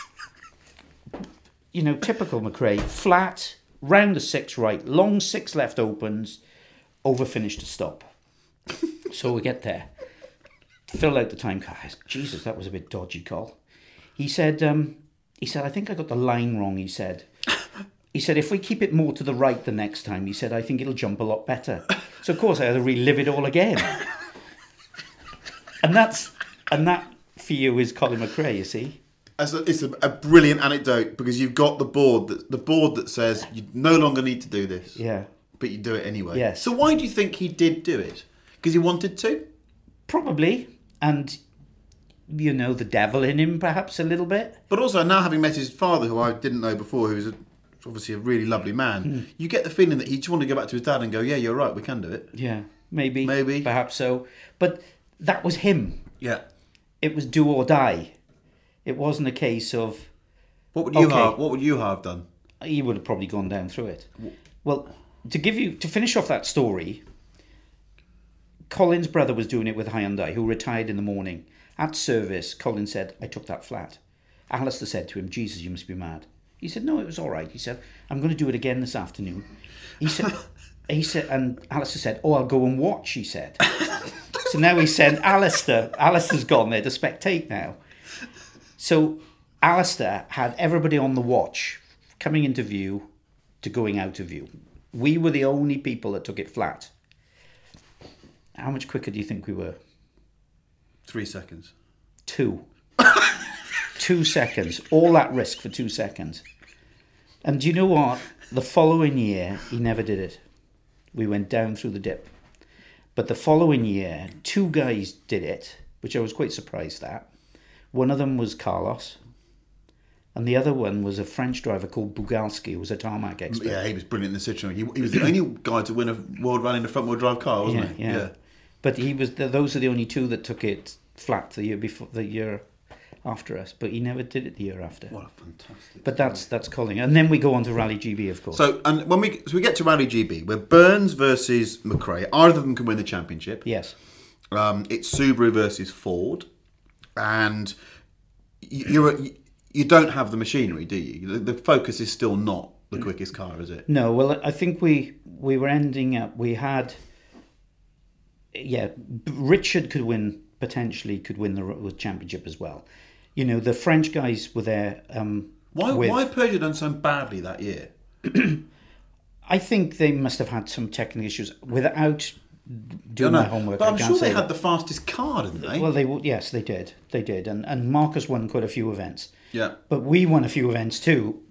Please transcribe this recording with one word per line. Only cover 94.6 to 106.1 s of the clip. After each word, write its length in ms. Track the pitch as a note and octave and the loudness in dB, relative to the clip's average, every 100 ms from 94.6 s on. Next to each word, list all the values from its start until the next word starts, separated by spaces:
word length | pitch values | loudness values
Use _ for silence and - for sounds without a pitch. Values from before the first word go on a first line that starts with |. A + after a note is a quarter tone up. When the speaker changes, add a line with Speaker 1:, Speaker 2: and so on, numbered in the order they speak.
| - - _ | -20 -20 _
Speaker 1:
We 260 | A#2+ C#3 E3 | -2 2 2
were 140 | E3 | 2
the 120 | C#3 | 2
only 320 | C3+ C#3+ D3 C#3 | 2 2 0 -2
people 340 | C#3 A#2+ G#2+ | -4 -6 -6
that 100 | G2+ | -8
took 140 | - F#2+ | -8 -10
it 100 | - | -8
flat. 420 | - F2 - - _ _ _ _ _ - _ _ - _ _ - _ - _ _ - | -4 -4 -6 -16 _ _ _ _ _ -20 _ _ -20 _ _ -20 _ -20 _ _ -10
How 140 | B2+ | -8
much 160 | C3+ - | -8 -6
quicker 240 | - - | -8 -6
do 80 | G#2 | -8
you 60 | |
think 240 | G#2 G2+ - | -6 -8 -8
we 60 | |
were? 200 | F#2 F2 - _ _ _ _ _ _ _ _ _ _ _ _ - | -8 -8 -12 _ _ _ _ _ _ _ _ _ _ _ _ -12
Speaker 2:
Three 180 | A2+ | -10
seconds. 480 | G2 F#2+ E2 E2 - _ _ _ _ _ - | -8 -10 -16 -20 -20 _ _ _ _ _ -10
Speaker 1:
Two. 380 | - A#2+ F#2 - _ _ - | -2 -2 -2 -10 _ _ 4
<laughs> 60 | - - - - - - - - - - | 6 6 4 0 -10 -14 -10 -8 -8 -6
Two 260 | - F3+ | 0 2
seconds. 560 | D#3 D#3+ A#2 - F2 - - | 2 2 0 -2 -4 -6 2
All 220 | D#3 E3+ | 6 8
that 180 | E3 B2 | 8 6
risk 280 | B2+ - - | 0 -4 -6
for 80 | A2 | -10
two 200 | - A#2 | -6 -6
seconds. 540 | - G#2 | -4 -6